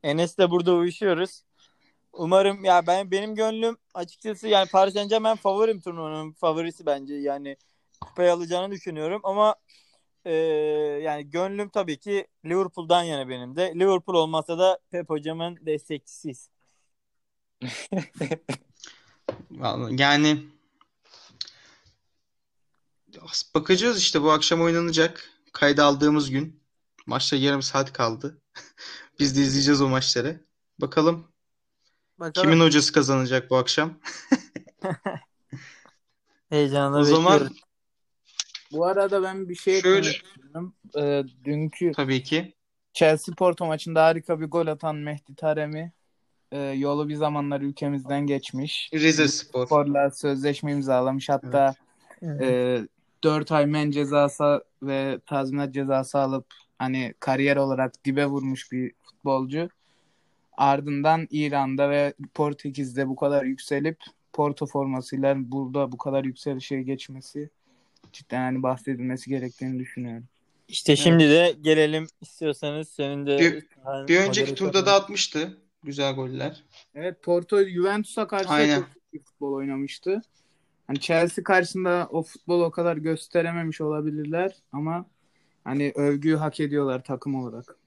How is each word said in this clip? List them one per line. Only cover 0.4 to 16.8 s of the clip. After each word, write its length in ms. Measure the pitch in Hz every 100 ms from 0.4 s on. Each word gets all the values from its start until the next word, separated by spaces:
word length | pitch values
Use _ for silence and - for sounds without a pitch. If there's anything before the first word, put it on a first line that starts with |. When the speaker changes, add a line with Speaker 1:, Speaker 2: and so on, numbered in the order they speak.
| 180 175 175
Speaker 1:
uyuşuyoruz. 680 | 175 175 170 202 165 185 - _ _ _ _ _ _ _
Umarım 520 | - 170 190 196 196
ya 220 | 190 180 170
ben, 240 | 180 196
benim 240 | 190 214
gönlüm 420 | 214 220 220 226 233 _
açıkçası 540 | 190 175 - 220 202 220
yani 200 | 202 185
Paris 260 | 190 196
Saint-Germain 420 | 196 202 220 220 220
favorim, 440 | 202 196 226 214
turnuvanın 520 | 180 170 156 156 156
favorisi 540 | 156 170 156 165 160 165
bence. 280 | 139 139
Yani 420 | 143 143 143 143 139 _ _ _ _
kupayı 320 | - - 180
alacağını 400 | 175 170 180 190
düşünüyorum 480 | 196 - 156 156 202
ama, 300 | 196 196 214 - _ _ _ _ _ _
e, 80 | 180 160 160 151 151 151 151 143
yani 280 | 156 151 143
gönlüm 380 | 160 190 202 202
tabii 300 | 214 180 147
ki 280 | 202 202 - _
Liverpool'dan 580 | 156 175 185 - 165 175
yana 260 | 170 147 127
benim 280 | 127 123 139
de. 160 | 180 165
Liverpool 380 | 190 185 170
olmasa 440 | 175 160 160 151 170
da 200 | 185 185 _
Pep 200 | 175 170
hocamın 480 | 156 151 160 170 170
destekçisiyiz. 880 | 160 151 - 151 _ - 156 127 - _ _ _